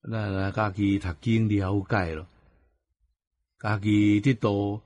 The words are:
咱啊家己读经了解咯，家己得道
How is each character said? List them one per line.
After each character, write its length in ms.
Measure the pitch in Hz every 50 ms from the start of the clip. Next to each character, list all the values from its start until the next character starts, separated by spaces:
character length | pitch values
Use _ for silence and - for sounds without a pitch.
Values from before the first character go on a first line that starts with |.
咱 320 | - 113 110 110 104 104 98
啊 160 | 95 95 98
家 200 | 95 107 107 104
己 280 | 92 101 101 98 98 98
读 100 | - 90 80 -
经 260 | - 117 113 110 110 107
了 320 | 104 101 95 92 101 101 98 -
解 260 | 117 101 90 82 80
咯， 120 | 78 90 - _ _ _ _ _ _ _ _ _ _ _ _ _ _ _ _ _ _ _ _ _ _ _ _ _ _
家 200 | - 107 104 104
己 420 | 98 107 104 104 104 104 104 104
得 140 | 104 135 127
道 480 | - - 107 101 101 101 101 101 107 _